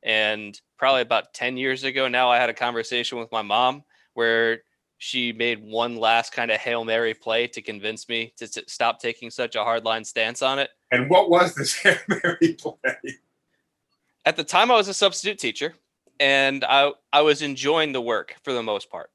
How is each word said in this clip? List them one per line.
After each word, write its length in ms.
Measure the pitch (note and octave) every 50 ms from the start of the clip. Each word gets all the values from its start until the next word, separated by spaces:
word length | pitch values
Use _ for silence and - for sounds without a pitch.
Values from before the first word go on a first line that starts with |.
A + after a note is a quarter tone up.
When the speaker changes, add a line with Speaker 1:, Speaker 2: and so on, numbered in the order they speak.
| -
Speaker 1:
And 560 | A2+ A2 A2 G#2+ G#2+ A2 G#2+ G#2+ G#2 G2+ - _ _ _ _
probably 240 | - C3 C3+ C3 A#2+
about 320 | A#2 A#2+ A2 - _ _
ten 240 | - B2 B2 B2+ B2+
years 260 | C3 C3 C3 B2+ C3
ago 240 | C3+ C3 C3+ C3 B2+
now, 220 | B2 B2 B2+ B2
I 80 | A#2+ B2
had 100 | B2+ A#2
a 60 | A2+
conversation 640 | - B2+ A#2+ A#2+ A#2 A2+ - B2+ A#2+ A#2 - - A#2+
with 120 | A2+ A2+
my 120 | - A2+ G#2+
mom 420 | G#2 G#2 A2+ B2 B2+ C3+ D3 - _ _ _ _ _ _
where 480 | - A#2 A#2 A#2 A2+ A2+ A2+ A2+ A2+ _ _ _ _ _ _ _
she 360 | _ - - - C3 B2 A#2+ A2+
made 280 | A2 A#2 A#2+ A#2 G#2+ G#2+
one 340 | G#2+ G#2+ A2+ A#2 A#2+ A#2+
last 360 | A2+ A2+ A2 A#2 A#2 A#2 - -
kinda 240 | - A#2+ A#2 A2
Hail 280 | G#2+ - B2+ A#2 A#2 A2+
Mary 280 | A2+ A2+ A2+ A#2 A2+ A2+
play 360 | _ _ A#2 A2 A2+ A#2+ A#2+
to 120 | - -
convince 480 | G#2 - G#2+ G2+ G2 G#2+ A2 G#2+ - _
me 240 | A#2 A2+ A2+ A#2 _
to, 120 | - A#2 A2
to 140 | - - -
stop 320 | - - - A#2+ A#2 A#2+ _
taking 320 | - A#2+ A2+ - B2+ A#2
such 260 | - - B2+ A#2 -
a 20 | A2+
hardline 480 | G#2 A2+ A#2 A#2 A2 A2+ A2+ A2+ A2
stance 340 | - - A#2 A2 A2 A#2 - C#3+
on 160 | C3 C3+ C#3
it. 120 | C#3 - _ _ _ _ B2
Speaker 2:
And 160 | B2 B2+ C#3
what 220 | F3 F#3 G3 F3
was 240 | E3+ F3+ F3+ F3 -
this 200 | D3 C#3 - -
<laughs> 80 | - -
Hail 140 | G3 F3+ - - -
Mary 440 | F#3+ - - F3 F3 - E3 E3 E3
play? 680 | - - - - _ - C3 B2 - - C3+ - _ _ _ _ _ _ _ _ _ _ _ _ _ _ _ _ _ _ _ _ _ _
Speaker 1:
At 120 | D3+ E3
the 80 | - D#3+
time, 260 | - - F3 G#3+ A#3+
I 40 | B3
was 120 | A3+ G3+ F#3+
a 60 | G3
substitute 440 | - G#3 G3 F3 - - G3 G#3 -
teacher, 360 | - A#2 A2 - C#3+ D#3+ - _ _ _ _ _ _ _ _ _
and 440 | C#3+ C#3 C#3 C#3 C3+ C3+ C3+ C#3 C3
I, 280 | - C3 C#3 C#3 C#3+ C#3+ _ _ _ -
I 100 | D3 D3+
was 200 | D#3 D3 C#3 D3+
enjoying 500 | C#3+ C#3 B2+ C3 C#3+ D#3 E3 D#3 D3+ C3+
the 80 | C3
work 360 | A#2+ A#2 A#2 G#2 D#2+ - - _ _
for 80 | - C3
the 100 | A#2+ A2+
most 280 | A2 G#2 G2 - _
part. 200 | - F2+ - - _